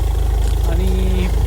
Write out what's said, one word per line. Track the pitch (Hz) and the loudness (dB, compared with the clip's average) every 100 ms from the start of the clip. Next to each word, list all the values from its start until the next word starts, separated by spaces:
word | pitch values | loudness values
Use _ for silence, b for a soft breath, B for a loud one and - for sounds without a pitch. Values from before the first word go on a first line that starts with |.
| - - - - - - - | 0 0 0 0 0 0 0
आणि | 175 185 185 185 185 180 - | 0 0 0 0 0 0 0